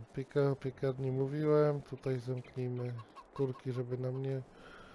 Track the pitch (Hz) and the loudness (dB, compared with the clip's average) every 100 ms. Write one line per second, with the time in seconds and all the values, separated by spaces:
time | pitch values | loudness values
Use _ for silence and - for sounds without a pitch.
0 | 110 - 131 147 139 135 131 - 135 131 | -8 -8 0 4 4 2 -4 -2 0 0
1 | 135 131 135 147 151 151 151 147 - - | 0 0 0 2 6 6 6 4 -4 -6
2 | 135 131 120 127 - - 123 123 123 120 | -2 -2 -2 -6 -6 -6 -4 -2 -4 -6
3 | 113 - - - 135 127 131 123 120 123 | -12 -18 -12 -2 -2 -2 -4 -4 -4 -4
4 | 127 131 135 135 127 - - - - | -4 -4 -4 -4 -6 -16 -20 -18 -20